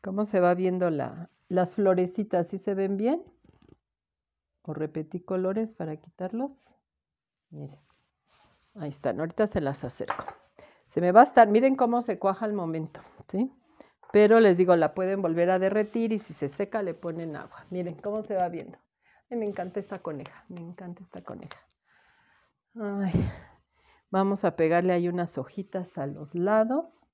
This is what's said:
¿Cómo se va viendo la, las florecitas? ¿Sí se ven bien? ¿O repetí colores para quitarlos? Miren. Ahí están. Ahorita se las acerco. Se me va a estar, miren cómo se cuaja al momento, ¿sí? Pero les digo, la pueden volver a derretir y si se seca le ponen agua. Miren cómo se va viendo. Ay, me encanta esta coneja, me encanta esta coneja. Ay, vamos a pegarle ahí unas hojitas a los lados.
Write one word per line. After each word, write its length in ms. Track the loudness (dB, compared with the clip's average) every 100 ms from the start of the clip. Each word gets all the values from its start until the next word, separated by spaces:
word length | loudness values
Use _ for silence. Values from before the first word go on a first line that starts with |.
| -6
¿Cómo 180 | -4 0
se 140 | 2
va 140 | 4
viendo 380 | 4 0 0 0
la, 400 | 0 -4 -10 -18 _ _
las 260 | 0 0
florecitas? 760 | 2 4 4 2 -2 -2 -2 -2
¿Sí 100 | -6
se 160 | -4 -2
ven 200 | -2 0
bien? 280 | 0 -2 -6 _ _ _ _ -20 _ _ _ _ _ _ _ _
¿O 140 | -12 -8
repetí 440 | -6 -6 -8 -10
colores 540 | -6 -2 -2 -2 -4
para 240 | -6 -10 -10
quitarlos? 760 | -16 _ -8 -6 -8 -10 _ _ _ _ _ _ _ _ _
Miren. 300 | -16 -16 -18 _ _ _ _ _ _ _ _ _ -12
Ahí 140 | -12
están. 300 | -6 -6 -4
Ahorita 280 | -6 -2 -2
se 140 | 0
las 220 | -4 -4
acerco. 420 | -10 -10 -8 -6 -8 -18 _ -20 -20 _ _
Se 160 | -2
me 100 | 6
va 100 | 8
a 20 |
estar, 240 | 8 8 8
miren 280 | 8 4 2
cómo 260 | 2 0
se 180 | -2 -2
cuaja 260 | -2 -2 -4
al 80 |
momento, 460 | -4 -4 -6 -8 -12 -20 -20 -8
¿sí? 240 | -4 -4 _ _ _ -20 _ 2
Pero 260 | 6 8 8
les 200 | 8 6
digo, 160 | 6 6
la 180 | 4
pueden 300 | 0 -2 -2
volver 260 | -2 2 2
a 80 | 2
derretir 560 | 2 0 -2 -2 -2
y 60 | -4
si 160 | -6 -8
se 140 | -8
seca 340 | -6 -6 -4
le 100 | -6
ponen 420 | -8 -10 -8 -10 -12
agua. 300 | -14 -20 -12
Miren 240 | -8 -8 -8
cómo 260 | -8 -8
se 140 | -4 -2
va 120 | -2
viendo. 300 | -4 -14 -18 _ _ _ _ _
Ay, 80 | -6
me 60 | -6
encanta 340 | -6 -8 -10
esta 180 | -10 -12
coneja, 420 | -10 -12 -14 -20 _
me 120 | -16
encanta 400 | -16 -16 -16 -16
esta 220 | -18 -18
coneja. 440 | -16 -16 -16 -20 _ _ _ _ _ _ _ _ _ _ _ -10
Ay, 320 | -8 -4 0 0 0 -6 -20 _ _ _ _ _ _
vamos 340 | 0 0 0 -2
a 100 | 2
pegarle 380 | 2 4 2
ahí 140 | 2 0
unas 320 | -2 -4 -6
hojitas 580 | -10 -10 -10 -8 -8 -8
a 80 | -8
los 300 | -8 -10 -4
lados. 680 | 2 2 2 0 -4 _ _